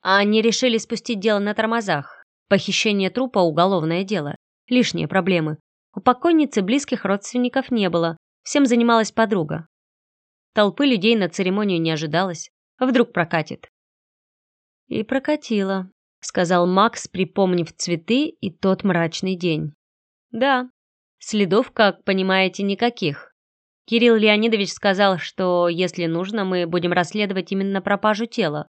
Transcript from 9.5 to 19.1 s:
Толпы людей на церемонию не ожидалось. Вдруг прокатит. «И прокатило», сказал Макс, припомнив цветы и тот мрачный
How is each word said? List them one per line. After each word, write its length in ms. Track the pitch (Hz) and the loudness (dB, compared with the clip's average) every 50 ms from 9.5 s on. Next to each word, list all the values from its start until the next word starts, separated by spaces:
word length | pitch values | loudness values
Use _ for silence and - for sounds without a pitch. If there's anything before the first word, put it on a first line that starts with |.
| - 160 165 _ _ _ _ _ _ _ _ _ _ _ _ _ _ _ _ _ | -6 -10 -10 _ _ _ _ _ _ _ _ _ _ _ _ _ _ _ _ _
Толпы 320 | _ 214 208 196 - - 285 | _ 2 2 2 2 0 2
людей 280 | 277 247 190 170 226 233 | 2 2 2 2 2 2
на 140 | 220 185 165 | 2 0 -2
церемонию 520 | - - 190 185 190 208 214 202 180 165 | -2 -2 -2 0 0 0 0 0 0 0
не 120 | 165 160 | 0 -2
ожидалось. 580 | 160 147 160 151 147 170 190 190 170 156 - - _ _ _ _ _ _ | -2 -2 -4 -2 -2 -2 -2 -2 -6 -10 -14 -18 _ _ _ _ _ _
Вдруг 320 | 254 254 240 254 233 233 | -2 2 2 2 2 2
прокатит. 560 | - 190 165 160 - 165 151 - - _ - _ _ _ _ _ _ _ _ _ _ _ _ _ _ _ _ _ _ _ _ _ _ _ _ _ | 0 -4 -2 0 -2 -4 -4 -4 -12 _ -16 _ _ _ _ _ _ _ _ _ _ _ _ _ _ _ _ _ _ _ _ _ _ _ _ _
«И 160 | 240 226 214 | -6 -6 -4
прокатило», 840 | - 254 269 269 - 302 294 - - 226 202 190 190 190 190 185 190 _ _ _ _ _ _ | -2 -4 -2 0 -2 -2 -2 -2 -4 -2 -2 0 -2 -4 -4 -6 -10 _ _ _ _ _ _
сказал 460 | - - - 196 180 165 185 175 175 | -18 -6 -2 -2 0 2 2 2 2
Макс, 400 | 180 185 190 208 233 226 - - | 2 2 2 2 2 0 -6 -16
припомнив 680 | - - 180 190 - _ 202 196 185 180 175 165 160 | -10 -4 -4 -4 -2 _ 0 0 2 2 -2 -2 -4
цветы 540 | - - - 175 170 165 165 - 226 269 302 | -8 -10 -6 -4 -4 -6 _ 0 0 0 0
и 240 | - - _ - 190 | -2 -6 _ -10 -10
тот 320 | - _ - 190 190 190 | -8 _ 0 0 0 0
мрачный 540 | - 196 180 170 165 160 | 0 0 0 0 0 -2